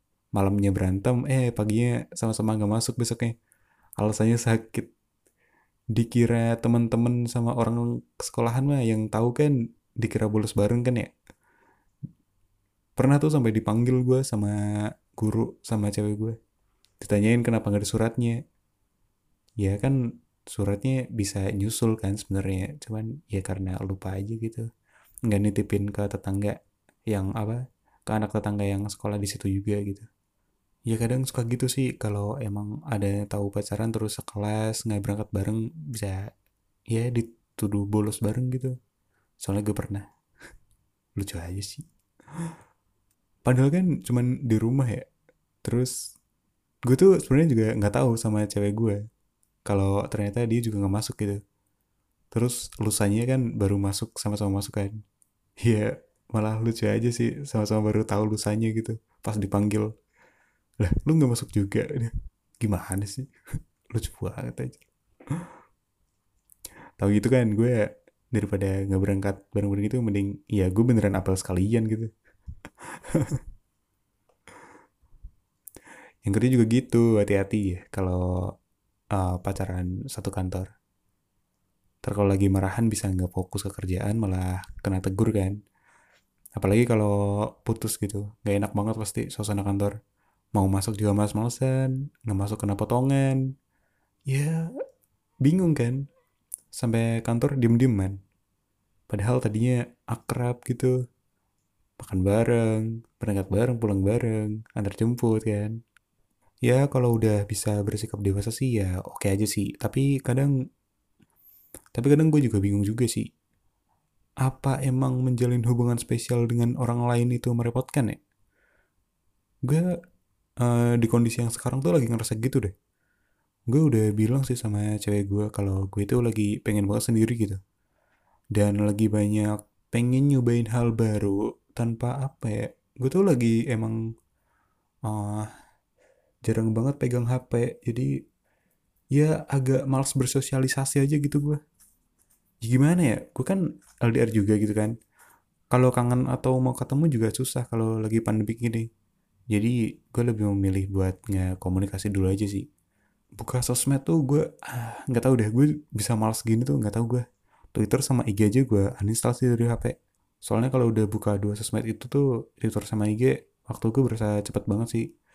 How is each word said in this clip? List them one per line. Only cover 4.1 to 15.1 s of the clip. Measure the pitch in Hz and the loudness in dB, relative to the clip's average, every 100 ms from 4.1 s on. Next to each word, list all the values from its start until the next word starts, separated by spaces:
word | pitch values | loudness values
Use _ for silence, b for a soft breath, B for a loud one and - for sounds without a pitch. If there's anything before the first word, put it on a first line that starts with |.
| 107 110 117 | 2 2 2
sakit. | - 110 - - - _ _ _ _ _ _ _ _ _ - | 2 0 0 -10 -10 _ _ _ _ _ _ _ _ _ -4
Dikira | 113 117 123 117 117 117 117 | 0 2 4 4 4 2 0
temen-temen | 120 117 117 117 120 120 120 | 2 2 2 2 2 0 -2
sama | 120 117 127 | -2 -2 0
orang | 117 117 120 120 - - | 0 0 -2 -4 -8 -14
sekolahan | - - 117 123 139 | -8 -2 0 0 0
mah | 143 | 2
yang | 117 110 107 | 2 0 0
tahu | 107 120 | 0 0
kan, | 120 151 135 113 - _ - | 2 2 2 0 -8 _ -6
dikira | 110 110 107 | -4 -2 0
bolos | 107 107 | 0 0
bareng | - 104 120 123 | 0 2 2 0
kan | 120 | -2
ya. | - _ - b b b b b b _ - _ _ _ _ _ _ _ _ | -4 _ -20 b b b b b b _ -18 _ _ _ _ _ _ _ _
Pernah | - 127 143 | 0 4 4
tuh | 151 | 4
sampai | 147 113 107 | 2 2 0
dipanggil | 107 107 120 127 127 | 0 0 2 2 2
gue | 127 | 2
sama | 139 107 104 104 104 104 104 - _ | 0 -2 -2 -2 -2 -4 -6 -8 _